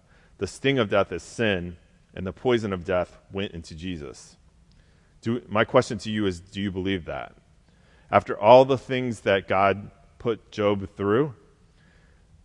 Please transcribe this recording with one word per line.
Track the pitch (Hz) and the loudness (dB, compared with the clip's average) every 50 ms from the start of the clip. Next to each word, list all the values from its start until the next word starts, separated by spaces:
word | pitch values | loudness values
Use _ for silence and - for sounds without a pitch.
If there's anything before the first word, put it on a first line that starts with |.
| _ _ _ _ _ _ _ - | _ _ _ _ _ _ _ -8
The | 98 92 | -8 -8
sting | - - - 135 139 131 | -8 -4 -2 -2 0 0
of | 113 98 | 0 2
death | 107 101 98 - 92 | 2 0 0 0 -4
is | 85 - | -12 -12
sin, | - - - 117 107 98 90 87 87 85 - _ _ _ _ _ _ - | -12 -6 -2 -2 0 0 -2 -4 -8 -12 -16 _ _ _ _ _ _ -14
and | - 92 92 | -10 -10 -10
the | 90 | -10
poison | - - 127 123 117 107 104 95 | -4 0 0 0 2 0 -2 -6
of | 90 82 | -6 -4
death | 95 92 90 87 - - - _ - | -2 -2 -2 -2 -4 -8 -20 _ -12
went | 95 98 98 - - | -8 -8 -8 -8 -10
into | 85 80 - 90 | -14 -16 -14 -16
Jesus." | 76 85 95 90 78 71 64 57 - - - - _ _ - _ _ _ _ - _ _ _ _ _ _ _ _ - | -12 -10 -10 -10 -10 -12 -14 -16 -18 -20 -20 -20 _ _ -20 _ _ _ _ -20 _ _ _ _ _ _ _ _ -10
Do, | - 110 117 127 - - | -6 -4 -4 -4 -6 -4
my | 101 107 113 | 0 0 0
question | - - 131 120 - 127 101 | 4 4 2 2 2 -4 -8
to | - 110 | -8 -6
you | 107 107 104 | -4 -2 -2
is, | 98 90 85 | -2 -2 -4
do | 90 - - 98 | -10 -14 -10 -8
you | 98 101 | -6 -6
believe | 90 95 90 98 98 92 78 | -6 -4 -4 -4 -4 -4 -4
that? | 78 71 65 58 - - - _ _ _ _ _ _ _ _ _ _ _ _ _ - | -8 -10 -10 -10 -12 -16 -20 _ _ _ _ _ _ _ _ _ _ _ _ _ 2
After | - 101 95 - 120 - | 2 2 2 2 -6 0
all | 98 107 123 127 135 | 6 8 10 10 8
the | 131 135 123 | 6 2 -2
things | - - 131 127 127 123 113 - | -2 -4 -4 -4 -2 -4 -6 -4
that | - 113 98 98 90 - | 0 0 0 0 0 0
God | 98 95 98 98 98 101 104 107 - - - - _ - | 0 2 4 2 2 0 -4 -16 -20 -20 -20 -20 _ -8
put | - 123 110 98 - - | -6 -6 -6 -6 -8 -14
Job | - - 104 101 104 101 98 - - - | -6 -2 0 0 0 0 -4 -10 -8 -4
through, | 98 101 104 120 151 151 110 - _ _ _ _ _ _ _ _ _ _ _ _ _ _ _ _ _ _ _ - - | 0 0 2 2 0 -2 -6 -14 _ _ _ _ _ _ _ _ _ _ _ _ _ _ _ _ _ _ _ -18 -10